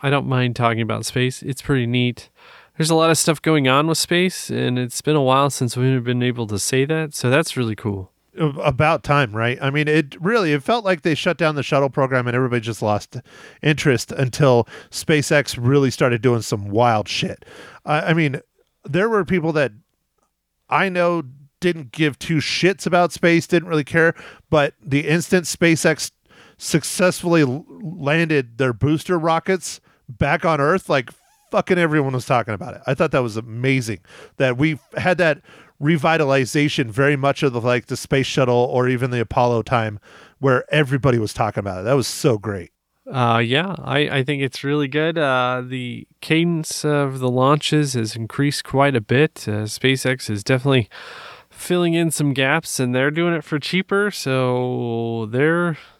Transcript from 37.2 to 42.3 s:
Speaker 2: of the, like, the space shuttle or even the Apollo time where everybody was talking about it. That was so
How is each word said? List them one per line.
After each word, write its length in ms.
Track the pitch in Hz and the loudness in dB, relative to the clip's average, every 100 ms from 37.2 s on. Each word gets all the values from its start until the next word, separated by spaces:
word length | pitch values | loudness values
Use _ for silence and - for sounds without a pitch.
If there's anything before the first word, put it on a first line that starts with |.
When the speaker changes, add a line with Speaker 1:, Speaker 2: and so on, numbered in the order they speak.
| 139 135 | 0 2
Speaker 2:
of 100 | 143 | 0
the, 80 | 120 | 0
like, 260 | 120 123 - | 0 0 -2
the 100 | 127 | -8
space 280 | - 139 127 | -2 -2 0
shuttle 440 | - 127 120 123 | 0 2 4 2
or 160 | 127 123 | 2 0
even 240 | 127 127 | 0 -2
the 80 | 123 | -2
Apollo 440 | 110 - 123 117 | -2 2 2 2
time 360 | - 123 110 104 - - - - | 0 0 0 -6 -16 -20 -20 -2
where 240 | 135 127 - | 2 2 2
everybody 460 | 151 135 135 139 120 | 0 2 2 2 2
was 140 | 107 | 0
talking 260 | - 110 - | -2 -2 -2
about 220 | 101 92 | -6 -6
it. 20 | |
That 100 | 101 | 0
was 140 | 139 113 | 0 0
so 300 | - 156 | -2 0